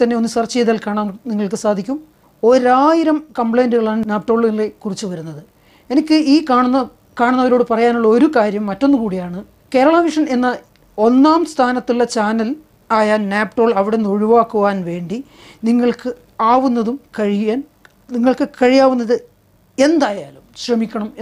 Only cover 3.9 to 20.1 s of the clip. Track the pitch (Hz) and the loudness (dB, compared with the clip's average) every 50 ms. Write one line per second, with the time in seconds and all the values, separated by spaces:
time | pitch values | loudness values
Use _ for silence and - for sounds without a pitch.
3.9 | 214 220 220 214 208 214 - - 226 226 233 226 214 214 214 208 - _ - 214 | -2 -2 -2 -2 -4 -4 -2 -2 0 0 0 0 0 -2 -4 -6 -6 _ -10 -10
4.9 | 190 185 - 190 180 165 156 165 151 147 165 _ _ _ _ _ _ _ _ - | -8 -8 -8 -10 -10 -10 -12 -14 -16 -16 -20 _ _ _ _ _ _ _ _ -4
5.9 | 247 285 302 311 311 311 302 277 277 320 311 320 254 247 254 247 254 269 254 - | -2 -2 0 2 2 2 2 4 2 2 2 2 0 2 2 2 0 0 -2 -4
6.9 | - _ _ _ - - 247 240 254 254 254 254 240 247 240 240 233 220 233 240 | -8 _ _ _ -4 -2 0 0 2 2 2 2 2 2 2 0 0 2 2 2
7.9 | 233 233 233 220 220 240 269 320 311 247 208 214 196 208 214 202 196 196 277 277 | 2 2 2 2 4 4 4 4 2 2 0 0 -2 -4 -4 -6 -4 -2 0 2
8.9 | 277 247 226 208 180 185 180 175 175 185 214 - _ _ _ - - 254 262 294 | 2 2 0 -2 -6 -6 -8 -8 -10 -12 -14 -16 _ _ _ -2 0 2 2 4
9.9 | 330 339 339 330 302 302 302 269 262 247 247 247 240 - - _ _ _ _ _ | 4 2 2 0 0 -2 -2 0 0 0 0 -2 -2 -4 -8 _ _ _ _ _
10.9 | _ - 214 226 247 262 277 311 311 339 349 311 - - 254 247 254 247 247 - | _ 0 2 2 4 6 6 6 4 4 0 -2 -2 -2 0 0 0 -2 -2 -2
11.9 | 240 240 240 233 - 233 208 208 220 226 220 220 285 302 - _ _ _ _ - | -2 0 -2 -2 -2 -2 -2 -2 -2 -2 -2 -4 -6 -8 -12 _ _ _ _ -2
12.9 | 226 220 214 214 214 214 208 196 202 208 214 190 - - 226 226 226 196 196 208 | 0 0 2 2 0 0 -2 -2 -2 -4 -4 -4 -2 0 0 2 2 0 0 0
13.9 | 214 226 220 202 196 208 214 214 233 233 220 226 - 214 202 202 196 196 180 170 | -2 -2 -2 -2 -2 0 0 2 4 4 2 2 0 0 0 0 -2 -2 -6 -6
14.9 | 170 180 175 165 190 240 277 - _ - - - - _ - 226 233 240 240 247 | -8 -8 -8 -8 -8 -10 -10 -12 _ -20 -20 -20 -14 _ -2 0 0 2 0 0
15.9 | 226 - - 254 247 - - _ _ - 226 220 240 262 262 277 240 240 220 214 | -2 -4 -6 -10 -10 -10 -14 _ _ -2 0 2 2 2 2 0 0 -2 -2 -4
16.9 | 247 277 - _ - - 214 202 208 202 214 214 214 262 285 - _ _ _ - | -6 -8 -10 _ -8 -4 -4 -2 -2 -2 -2 -2 -4 -4 -6 -10 _ _ _ -20
17.9 | _ _ _ - 247 240 233 262 254 - 285 277 - - 254 247 254 269 269 262 | _ _ _ -8 -4 -2 0 0 0 0 -2 -6 -4 0 2 4 4 4 4 4
18.9 | 262 247 233 214 247 - - - _ _ _ _ _ _ _ _ _ - 262 294 | 2 0 -2 -2 -2 -4 -4 -8 _ _ _ _ _ _ _ _ _ 0 2 2
19.9 | 330 320 262 220 | 2 2 0 -2